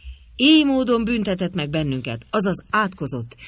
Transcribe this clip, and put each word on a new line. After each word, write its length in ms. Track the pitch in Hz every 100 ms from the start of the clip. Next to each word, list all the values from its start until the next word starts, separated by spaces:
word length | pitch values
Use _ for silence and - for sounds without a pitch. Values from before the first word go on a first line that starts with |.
| - - - -
Ély 260 | 269 311
módon 420 | 285 262 254 233
büntetett 500 | 226 240 208 185 180
meg 160 | 180 147
bennünket 560 | 160 147 131 123 117 -
az 160 | 214 196
az 180 | 175 -
átkozott 680 | 214 196 - 143 127 117 -